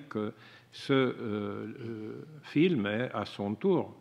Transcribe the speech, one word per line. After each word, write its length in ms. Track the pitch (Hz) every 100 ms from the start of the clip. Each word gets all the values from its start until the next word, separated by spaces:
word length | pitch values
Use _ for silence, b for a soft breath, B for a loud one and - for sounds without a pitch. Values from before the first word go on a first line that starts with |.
| 147
que 240 | 110 107 - B B B
ce, 220 | - -
euh, 220 | 135 127 -
euh, 1080 | 113 104 101 104 107 - 117 110 110 117 151 151
film 420 | - - 185 147 101
est 240 | 107 127
à 120 | 110 101
son 300 | - 101 107
tour 400 | 196 165 95 -